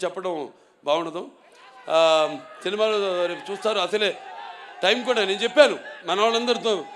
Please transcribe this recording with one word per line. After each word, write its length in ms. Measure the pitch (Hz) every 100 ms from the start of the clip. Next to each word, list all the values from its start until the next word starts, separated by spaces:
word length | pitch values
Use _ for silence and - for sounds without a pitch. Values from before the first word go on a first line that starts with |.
చెప్పడం 440 | 180 190 185 160 123 - _ _
బాగుండదు. 460 | 143 156 165 165 277 - - - - - -
ఆ, 400 | 160 160 156 151 143 - -
సినిమాలో 640 | 180 208 220 208 196 180 175
రేపు 260 | 175 -
చూస్తారు. 260 | 196 220 208
అసలే 400 | 180 208 202 - - - - - - -
టైం 200 | 180 247
కూడా 220 | 240 233
నేను 180 | 190 202
చెప్పాను 360 | 226 302 262 165 - -
మన 160 | 170 190
వాళ్ళందరితో 640 | 226 226 240 226 220 190 139